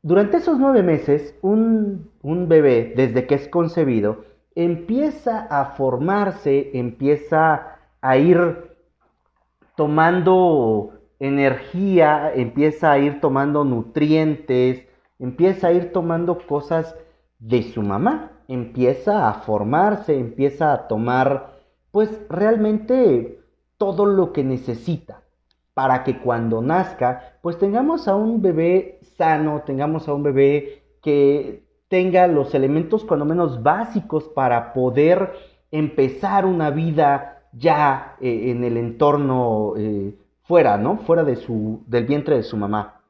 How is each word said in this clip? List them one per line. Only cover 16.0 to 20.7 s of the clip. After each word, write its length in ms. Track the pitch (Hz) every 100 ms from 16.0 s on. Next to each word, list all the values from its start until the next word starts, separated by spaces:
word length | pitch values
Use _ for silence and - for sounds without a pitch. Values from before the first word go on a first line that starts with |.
| 165 165 170 170 -
cosas 520 | 143 143 165 160 - - _ _ _
de 240 | 110 120
su 180 | 113 113
mamá, 500 | 101 98 202 311 - - -
empieza 800 | 127 117 127 123 123 - 208 120
a 60 | 101
formarse, 840 | - 107 104 151 202 208 - 139
empieza 540 | 120 117 139 139 156